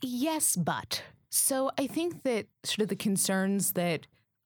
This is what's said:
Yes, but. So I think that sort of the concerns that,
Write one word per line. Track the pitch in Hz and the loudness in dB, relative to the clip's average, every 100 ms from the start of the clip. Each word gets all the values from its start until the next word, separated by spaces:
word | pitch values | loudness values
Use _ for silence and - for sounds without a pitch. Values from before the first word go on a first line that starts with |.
Yes, | 254 247 311 311 - 180 | -6 -2 0 2 2 2
but. | 165 127 - - - - _ | 0 -2 -4 -6 -8 -18 _
So | - - 262 269 - | 0 2 2 0 0
I | 277 | -2
think | 311 349 320 | -2 -2 -2
that | 262 220 - _ | -2 -2 -4 _
sort | - - | -4 0
of | 208 | 0
the | 196 | 0
concerns | 220 190 - 190 190 196 - | 0 2 2 2 2 2 0
that, | - 175 151 - _ _ _ | 0 0 0 -6 _ _ _